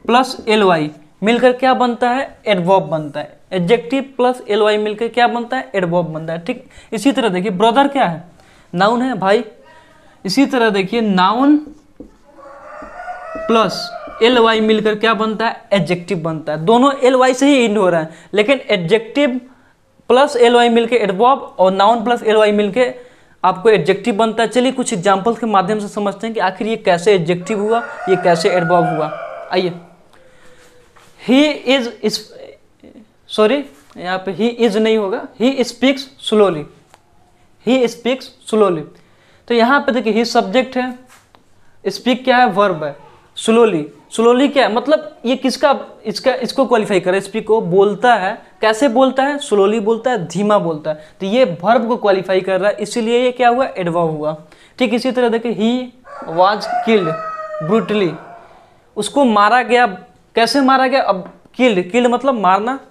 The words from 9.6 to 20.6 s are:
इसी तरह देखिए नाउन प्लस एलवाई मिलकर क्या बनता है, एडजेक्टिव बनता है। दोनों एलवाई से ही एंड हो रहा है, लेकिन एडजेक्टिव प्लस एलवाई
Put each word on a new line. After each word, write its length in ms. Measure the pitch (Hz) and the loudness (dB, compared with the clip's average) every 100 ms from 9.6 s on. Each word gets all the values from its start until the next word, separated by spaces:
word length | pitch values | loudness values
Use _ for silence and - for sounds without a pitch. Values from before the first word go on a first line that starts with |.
| - - - _ _ _ | -20 -20 -20 _ _ _
इसी 220 | 196 262 277 | -4 0 2
तरह 240 | 262 226 | 2 2
देखिए 300 | 202 180 233 | 0 -2 -2
नाउन 560 | 214 185 185 233 277 302 - - _ - - _ _ - - - - - 622 - - - - - | 0 2 2 2 4 2 0 -18 _ -20 -20 _ _ -20 -20 -20 -20 -20 -18 -14 -14 -14 -12 -8
प्लस 420 | - 226 196 - - - - - | 0 0 0 -4 -12 -14 -16 0
एलवाई 380 | 226 254 226 220 | 2 4 2 2
मिलकर 340 | 220 214 214 | 2 2 0
क्या 200 | 214 226 | 0 0
बनता 320 | 214 220 214 226 | 0 -2 -2 -4
है, 140 | - - | -6 -2
एडजेक्टिव 460 | 196 156 175 175 185 | -2 0 -4 -4 -6
बनता 340 | 165 160 151 | -6 -6 -6
है। 120 | 151 | -4
दोनों 280 | 160 233 277 269 | 2 4 4 2
एलवाई 360 | 254 262 262 | 2 4 2
से 120 | 262 277 | 4 4
ही 180 | 277 | 4
एंड 140 | 233 208 | 2 2
हो 100 | 185 | 2
रहा 120 | 165 | 0
है, 100 | 160 - - | -2 -10 -4
लेकिन 260 | 196 208 262 - | -2 0 -2 -2
एडजेक्टिव 720 | 196 160 220 220 285 285 247 - _ _ _ _ _ - | -2 2 0 0 -2 -2 -2 -10 _ _ _ _ _ 0
प्लस 260 | 247 285 240 | 2 2 4
एलवाई 320 | 233 240 | 4 6